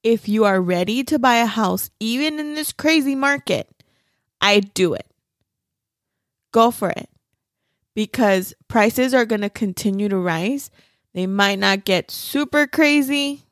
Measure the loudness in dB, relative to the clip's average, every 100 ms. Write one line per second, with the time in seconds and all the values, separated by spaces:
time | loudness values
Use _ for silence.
0 | 2 0 0 2 4 2 0 -2 0 -2
1 | 0 2 4 4 2 0 -2 -2 -6 _
2 | -4 -2 -4 -4 -8 -8 -8 -2 2 2
3 | 0 0 0 -2 -4 -6 -6 _ _ _
4 | _ _ _ _ 2 2 0 -2 -2 -2
5 | -10 _ _ _ _ _ _ _ _ _
6 | _ _ _ _ _ 2 2 2 -6 -6
7 | -12 _ _ _ _ _ _ _ _ -6
8 | -4 2 4 2 -2 -14 _ 2 2 2
9 | 2 2 0 -2 -4 -4 -6 -2 -4 -2
10 | -2 -2 -2 -2 -2 -4 -8 _ _ _
11 | _ -6 -4 0 0 2 0 0 0 -2
12 | -2 -14 -6 -4 -2 0 0 2 4 4
13 | 0 -2 -4 -8 _